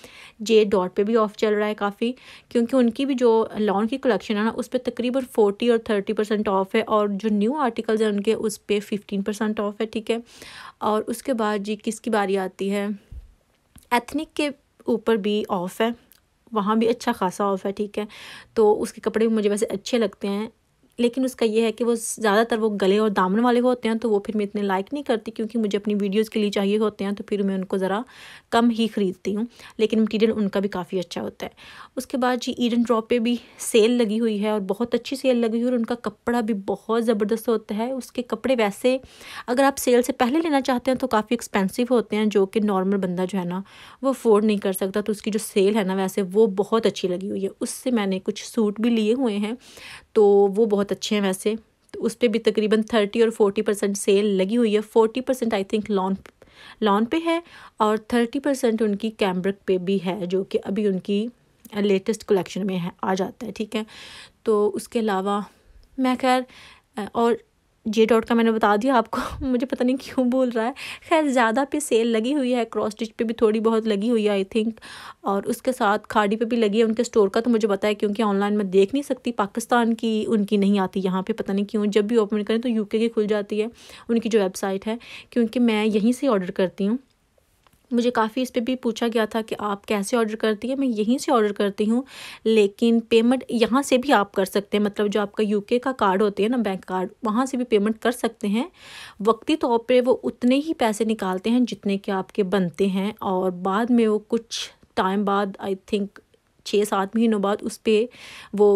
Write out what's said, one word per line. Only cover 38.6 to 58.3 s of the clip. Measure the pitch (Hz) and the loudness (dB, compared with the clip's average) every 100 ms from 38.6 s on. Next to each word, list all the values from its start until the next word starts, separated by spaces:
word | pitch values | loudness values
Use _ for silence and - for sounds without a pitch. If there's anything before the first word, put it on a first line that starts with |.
| 208 - 247 262 - - - - - | 0 0 0 0 -4 -20 -18 -12 -4
अगर | 247 | 2
आप | 277 277 | 2 2
सेल | - 240 | 2 2
से | 240 | 2
पहले | 262 240 302 | 0 0 0
लेना | 330 285 | 0 0
चाहते | 262 247 262 | 0 -2 0
हैं | 254 | -2
तो | 254 | 0
काफ़ी | 220 214 | 0 0
एक्सपेंसिव | 240 - 214 190 - 240 | -4 -2 -2 -2 0 0
होते | 254 214 208 | 0 0 0
हैं, | 214 | 0
जो | 208 196 | 2 2
कि | 226 | 0
नॉर्मल | 208 190 185 202 | 0 0 0 0
बंदा | 185 180 185 | -2 -4 -4
जो | 196 | -4
है | 175 | -4
ना, | 180 196 - - - | -6 -10 -16 -20 -6
वो | 262 | -4
अफोर्ड | 254 233 208 214 | 0 4 4 4
नहीं | 202 | 0
कर | 202 | -2
सकता। | 190 196 208 | -2 -4 -4
तो | 208 | -4
उसकी | 208 - | -4 -4
जो | 208 | -4
सेल | - - 196 220 | -2 2 2 2
है | 190 | 0
ना, | 190 | -2
वैसे | 190 196 | -2 -2
वो | 190 196 220 196 | -2 2 2 2
बहुत | 196 226 220 | 0 0 0
अच्छी | 202 185 | -2 -4
लगी | 180 190 | -4 -6
हुई | 208 | -6
है, | 190 - | -6 -6
उससे | 247 - 262 | -8 -6 -2
मैंने | 233 196 190 | -2 0 -4
कुछ | - 202 - | -4 -8 -6
सूट | - 208 208 | -2 -2 0
भी | 233 | 0
लिए | 226 214 247 | 2 2 0
हुए | 254 208 | 0 -2
हैं, | 208 247 - - - - - - | -4 -6 -14 -20 -20 -20 -4 4
तो | 208 202 202 | 6 6 4
वो | 190 226 | 4 2
बहुत | 202 202 | 2 -2
अच्छे | 190 - 208 | -4 -2 0
हैं | |
वैसे। | 196 190 208 226 - _ _ | 0 -2 -2 -4 -8 _ _
तो | - | -6
उस | 226 220 | -6 0
पे | 240 | 0
भी | 220 | 2
तकरीबन | 226 208 208 214 | 0 2 2 2
थर्टी | 214 226 202 233 | 2 0 0 2
और | 226 | 2
फ़ोर्टी | 226 208 202 | 4 2 2
परसेंट | 214 202 202 196 | -2 0 -2 -2
सेल | - 196 208 190 | 2 2 4 2
लगी | 190 233 | 2 2
हुई | 233 | 2
है। | 208 | 0
फ़ोर्टी | 214 226 220 254 | 0 2 2 2
परसेंट | 254 254 226 | -4 -2 -2
I | 214 190 | -2 -2
think | 220 208 | -4 -2
लॉन, | 202 190 196 - _ - - - - | -2 0 -4 -8 _ -20 -20 -20 -2
लॉन | 214 202 233 | 2 2 2
पे | 330 | -2
है, | 330 330 339 - - - | 0 -2 -4 -18 -12 -2
और | 214 220 220 | 0 0 0
थर्टी | 240 233 | 0 0